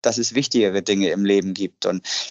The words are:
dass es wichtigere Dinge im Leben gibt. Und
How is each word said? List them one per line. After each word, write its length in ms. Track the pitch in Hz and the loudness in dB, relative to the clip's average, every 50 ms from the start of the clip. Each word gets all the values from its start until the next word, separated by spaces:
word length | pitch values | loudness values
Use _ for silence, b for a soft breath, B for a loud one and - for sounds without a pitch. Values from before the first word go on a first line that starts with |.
| - | -2
dass 140 | 120 110 | -2 0
es 180 | 113 117 113 113 | 0 -4 -2 -2
wichtigere 460 | 127 139 - - 123 107 98 92 98 | -2 -2 0 2 2 2 2 2 0
Dinge 300 | 87 107 101 98 98 87 | 0 0 0 2 2 0
im 160 | 80 98 101 | 0 0 2
Leben 260 | 98 101 98 92 98 95 | 2 4 2 2 0 -4
gibt. 320 | 92 98 90 _ - - | -4 -6 -8 _ -4 -4
Und 220 | 98 95 92 B B B B B B | -2 -2 -4 B B B B B B